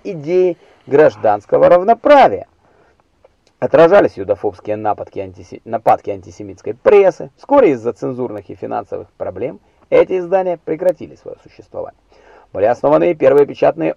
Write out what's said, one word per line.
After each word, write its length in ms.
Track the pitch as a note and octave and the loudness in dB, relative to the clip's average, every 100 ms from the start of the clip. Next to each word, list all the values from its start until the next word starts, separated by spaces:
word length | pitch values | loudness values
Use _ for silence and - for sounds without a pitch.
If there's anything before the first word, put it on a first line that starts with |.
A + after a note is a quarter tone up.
идеи 520 | G3 E3+ C#3+ F3+ F3+ E3 _ _ - | -12 -12 -4 0 0 -4 _ _ -2
гражданского 800 | C#3 D3+ G#2+ G#2+ G#2 - C#3 C#3+ | 2 4 2 -2 -2 -2 0 4
равноправия. 800 | F3 F#3+ A#3 D4 C#4+ F#3+ F#2+ - _ _ _ _ _ _ _ _ _ _ _ | 4 2 0 4 6 4 0 -10 _ _ _ _ _ _ _ _ _ _ _
Отражались 580 | B2+ C#3 E3 G3+ C3+ - | 0 4 6 4 2 -2
юдофобские 600 | F#2+ - G#2+ F2 - G#2 | -6 -6 -6 -8 -10 -6
нападки 420 | G#2+ G2+ G2 G#2 | -6 -6 -10 -14
антисе-, 420 | F#2+ F#2 F#2 - | -14 -16 -20 -20
нападки 460 | - A2+ - G#2+ - | -10 -4 0 -2 -4
антисемитской 640 | G2 F#2+ - G2+ F#2 - | -12 -14 -20 -20 -14 -14
прессы. 560 | A2+ - G3+ F#3+ - D3 _ | -4 2 4 4 0 -8 _
Вскоре 360 | - C#4 G#3+ | -2 2 2
из-за 200 | B2 A2+ | 0 -6
цензурных 560 | A2 C#3 B2+ A#2+ G#2 G2 | -8 -10 -8 -10 -12 -16
и 60 | |
финансовых 560 | G2+ A2+ A2+ G#2 F#2+ F#2+ | -16 -10 -10 -10 -14 -14
проблем 440 | _ F#2+ F#2 B2+ F#3 _ _ _ | _ -12 -8 -10 -12 _ _ _
эти 280 | - E3+ F#3 | 0 0 -4
издания 380 | F3 F#3+ F#3 E3+ | -4 -4 -4 -8
прекратили 600 | - D#3 F3+ E3 D2 - | -8 -6 -4 -6 -10 -20
свое 200 | - - | -20 -20
существование. 560 | _ - _ F#2+ E2+ - _ _ _ _ _ | _ -20 _ -16 -16 -18 _ _ _ _ _
Были 140 | F#2+ G#2 | -4 -2
основаны 440 | A#2+ C#3 D#3 E3+ | 0 0 0 0
и 40 | |
первые 300 | D#3+ C3 C#3+ | 0 2 4
печатные 520 | C#3 - D3 D3+ D#3 | 2 0 -2 -2 -6